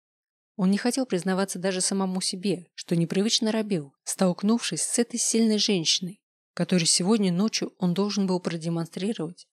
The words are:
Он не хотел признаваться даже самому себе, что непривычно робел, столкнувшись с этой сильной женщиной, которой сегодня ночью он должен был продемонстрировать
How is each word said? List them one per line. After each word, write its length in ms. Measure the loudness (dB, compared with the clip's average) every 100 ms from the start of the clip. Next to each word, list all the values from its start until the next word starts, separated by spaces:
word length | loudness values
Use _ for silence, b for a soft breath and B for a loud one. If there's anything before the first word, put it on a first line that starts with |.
| _ _ _ _ _ 0
Он 140 | 2
не 60 | 2
хотел 300 | 0 -2 -2
признаваться 520 | -2 0 -2 -2 -2
даже 220 | -2 -2
самому 400 | 0 0 -2 -2
себе, 460 | -4 -4 -2 -2 -4
что 220 | -14 -2 0
непривычно 560 | 0 0 2 2 0
робел, 420 | 0 0 -2 -4 _
столкнувшись 800 | -8 0 0 2 2 2 0 -4
с 160 | -2 -2
этой 200 | -2 -2
сильной 400 | 0 2 4 2
женщиной, 600 | 2 2 2 0 -2 -12 _ _ _
которой 320 | -4 0 2
сегодня 480 | 2 2 2 2 2
ночью 420 | 2 0 -2 -6 -2
он 160 | 0
должен 320 | 0 0 0 0
был 140 | 0
продемонстрировать 1080 | -2 -4 -4 -4 -4 -4 -4 -4 -6 -10 -20